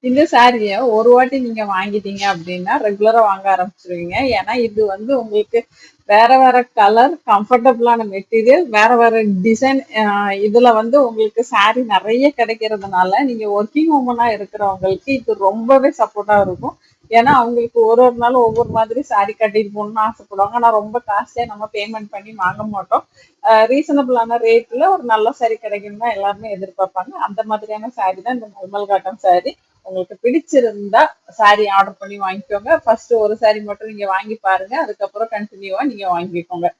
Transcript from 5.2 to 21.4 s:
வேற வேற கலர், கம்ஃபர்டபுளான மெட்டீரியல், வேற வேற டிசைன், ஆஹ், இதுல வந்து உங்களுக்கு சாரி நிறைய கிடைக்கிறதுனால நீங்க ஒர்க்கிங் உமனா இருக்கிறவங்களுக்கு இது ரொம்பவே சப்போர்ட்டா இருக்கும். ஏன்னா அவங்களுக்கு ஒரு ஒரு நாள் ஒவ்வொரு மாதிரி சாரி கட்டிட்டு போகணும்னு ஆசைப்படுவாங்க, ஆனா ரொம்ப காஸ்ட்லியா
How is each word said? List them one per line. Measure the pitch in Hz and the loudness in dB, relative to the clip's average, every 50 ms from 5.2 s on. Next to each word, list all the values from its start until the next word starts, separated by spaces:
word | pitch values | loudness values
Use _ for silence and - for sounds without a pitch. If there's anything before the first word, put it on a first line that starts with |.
| 226 220 208 214 214 _ - 233 240 _ _ _ - - _ _ _ - | -2 -2 -2 -2 -2 _ -2 -4 -4 _ _ _ -20 -20 _ _ _ 2
வேற | 202 214 226 240 262 262 | 4 4 6 6 6 6
வேற | 262 254 240 247 247 247 | 6 6 4 2 0 _
கலர், | _ 233 208 202 214 226 247 285 349 294 _ | _ 2 4 4 6 4 4 2 2 -4 _
கம்ஃபர்டபுளான | - 214 202 208 - 247 247 233 269 254 233 233 240 233 233 226 | 0 0 0 2 0 0 2 4 2 2 4 2 0 2 0 -2
மெட்டீரியல், | 208 190 196 196 _ - 226 214 233 269 339 359 262 | -6 -8 -10 -8 _ -2 0 4 4 4 4 4 0
வேற | 220 208 214 226 247 | 2 2 4 4 4
வேற | 233 233 233 226 226 220 208 196 185 | 4 4 4 2 2 0 0 0 0
டிசைன், | 185 226 226 220 262 262 269 269 262 _ - | 2 0 2 2 2 0 0 0 -4 _ -4
ஆஹ், | 220 220 208 202 202 202 202 196 196 | -2 0 0 0 -2 -2 -2 -2 -2
இதுல | 202 214 208 240 247 240 233 | -2 2 4 6 6 6 6
வந்து | 220 220 233 247 294 | 4 2 2 2 2
உங்களுக்கு | 277 233 226 214 220 214 _ 226 254 | 2 2 0 -2 -2 -2 _ -4 -6
சாரி | - 254 214 196 214 233 247 254 | -2 0 2 2 2 2 0 -2
நிறைய | 226 202 185 180 208 226 247 269 294 285 | 0 -2 -2 0 0 0 2 2 0 2
கிடைக்கிறதுனால | - 233 214 226 220 - 214 220 202 196 196 190 180 185 185 190 220 285 | 0 -4 -4 -4 -6 -6 -6 -6 -6 -8 -4 0 0 0 2 2 0 0
நீங்க | 262 240 220 214 208 | -2 -4 -4 -4 -4
ஒர்க்கிங் | 202 202 208 214 _ 302 311 330 | -2 -2 -2 -2 _ -2 0 2
உமனா | 302 277 254 247 240 233 240 240 | 0 0 0 -2 -2 0 0 -2
இருக்கிறவங்களுக்கு | 214 202 202 190 - 208 208 196 190 185 185 190 190 185 _ - | -2 -4 -8 -12 -8 -4 -4 -4 -4 -2 -2 -4 -4 -4 _ -4
இது | 269 254 226 - 214 - | -6 -4 -2 -4 -4 0
ரொம்பவே | 196 190 208 226 226 233 269 269 254 285 | 0 0 0 0 2 4 4 4 4 2
சப்போர்ட்டா | 294 - 226 208 _ 208 202 208 208 202 | 0 0 -2 -2 _ -10 -2 2 2 2
இருக்கும். | 196 185 180 170 - 277 - _ _ _ _ _ _ _ | 2 0 -4 -8 -8 -10 -10 _ _ _ _ _ _ _
ஏன்னா | 220 233 233 262 294 | 2 4 4 6 4
அவங்களுக்கு | 262 233 233 240 240 233 233 _ 233 226 | 4 2 2 0 -2 -2 -2 _ 2 2
ஒரு | 220 226 233 | 4 6 6
ஒரு | 247 254 240 | 4 4 4
நாள் | 233 240 240 254 254 | 2 -2 0 2 2
ஒவ்வொரு | 240 226 220 226 233 - | 2 2 2 0 -4 -2
மாதிரி | 226 220 226 214 226 254 | 0 -2 -2 -2 -4 -8
சாரி | 294 - 240 208 196 202 | -6 -2 0 0 0 0
கட்டிட்டு | 214 _ 226 214 202 214 220 202 | -2 _ -2 0 0 -2 -2 -2
போகணும்னு | 202 208 208 208 220 220 214 | -6 -8 -8 -6 -4 -4 -4
ஆசைப்படுவாங்க, | 220 - _ - _ 202 196 196 202 226 | -4 -4 _ -18 _ -2 -2 -2 -2 0
ஆனா | 240 240 233 | 0 2 2
ரொம்ப | 226 214 208 214 214 247 _ | 2 2 -2 -2 -8 -8 _
காஸ்ட்லியா | - 202 202 240 _ _ 240 | -4 -4 -4 -4 _ _ -8